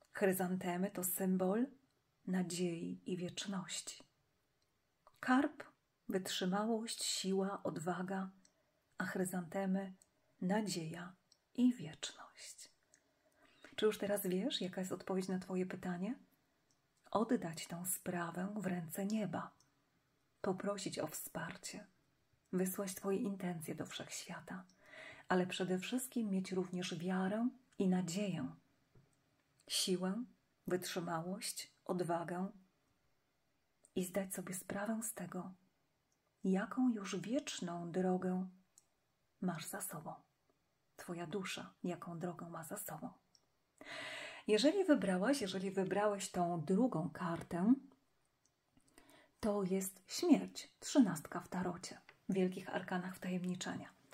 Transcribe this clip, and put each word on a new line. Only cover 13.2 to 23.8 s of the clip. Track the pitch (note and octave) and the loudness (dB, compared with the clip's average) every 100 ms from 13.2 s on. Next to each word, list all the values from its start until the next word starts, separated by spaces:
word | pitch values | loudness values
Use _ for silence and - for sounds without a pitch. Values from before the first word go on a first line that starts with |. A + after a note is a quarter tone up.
| _ _ - _ - - | _ _ -20 _ -16 0
Czy | G#3+ | 2
już | G#3 | 2
teraz | G3+ G3+ F#3+ | 0 0 2
wiesz, | F#3 B3+ - | 0 0 -2
jaka | F3+ F#3+ | -4 -4
jest | F#3 | -4
odpowiedź | F#3 - F#3+ F#3 | -4 -2 0 0
na | F#3 | -2
twoje | F#3 F#3 F#3 | -2 -2 -2
pytanie? | F#3 F#3 F3 G3 C#4+ - _ _ _ _ _ _ _ - | -4 -4 -2 -4 -4 -10 _ _ _ _ _ _ _ -2
Oddać | G3 A3+ A#3 F3 D#3+ - | 2 4 2 2 -6 -8
tę | E3+ F3+ | -6 -4
sprawę | - - F3 E3+ F3 G3 G#3+ | -4 -2 -2 -2 -2 -4 -2
w | F#3 | -2
ręce | F3+ D#3+ - G3 | -2 -4 -4 0
nieba, | A3 F3 F3 - - _ _ _ _ _ _ _ _ | 0 0 -2 -6 -12 _ _ _ _ _ _ _ _
poprosić | G3 F#3 G3 G3+ - - | -4 -2 -2 -2 -4 -2
o | D#3 | -4
wsparcie, | - - E3+ E3+ F#3 - F#3 - _ _ _ _ _ _ | -6 -8 -6 -8 -8 -10 -12 -14 _ _ _ _ _ _
wysłać | F3+ F#3 G3 G3 | 0 2 0 -4
twoje | - G3 G3 | -4 -2 0
intencje | G3+ G3 F3+ E3 D#3 | 0 -2 -4 -4 -6
do | D3+ | -6